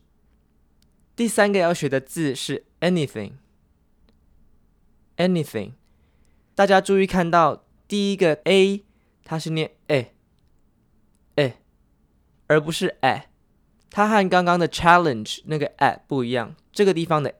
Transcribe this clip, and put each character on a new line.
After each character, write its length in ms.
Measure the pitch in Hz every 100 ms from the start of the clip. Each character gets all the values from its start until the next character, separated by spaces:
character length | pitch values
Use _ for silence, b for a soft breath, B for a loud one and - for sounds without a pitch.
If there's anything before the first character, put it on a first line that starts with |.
| _ _ _ _ _ _ _ _ _ _ _ -
第 100 | 233
三 240 | 226 208
个 80 | 202
要 140 | 170
学 160 | 175 147
的 120 | 135
字 340 | - - 151
是 300 | 120 - 139 - -
anything。 520 | 170 180 139 113 101 131 _ _ _ _ _ _ _ _ _ _ _ _ _ _ _ _ _ -
anything。 560 | 180 180 143 110 101 127 _ _ _ _ _ _ _
大 120 | - 196
家 140 | 196
注 200 | 190 196
意 60 | 190
看 240 | 185 170
到 340 | 170 156 120 _ _ -
第 240 | 208 202
一 40 | 196
个 180 | 175 147
A 400 | - 190 190 202 - _ _ _
它 140 | - 160
是 120 | 160
念 200 | 160 151 _ -
诶， 280 | 143 113 _ _ _ _ _ _ _ _ _ _ _ _ -
诶， 220 | 135 - _ _ _ _ _ _ _ _ -
而 140 | 156
不 100 | 151
是 260 | 160 185 -
诶。 280 | 131 107 - _ _ _ _ _ _
它 180 | - 208
和 200 | 220 185
刚 160 | 180
刚 140 | 175 175
的 100 | 165
challenge 720 | - 175 175 165 113 107 -
那 140 | - 151
个 80 | 143 -
诶 240 | 135 - -
不 180 | 139
一 60 | 120
样， 240 | 123 110 160 _
这 120 | -
个 100 | 196
地 100 | 165
方 180 | 165 156
的 120 | 139 -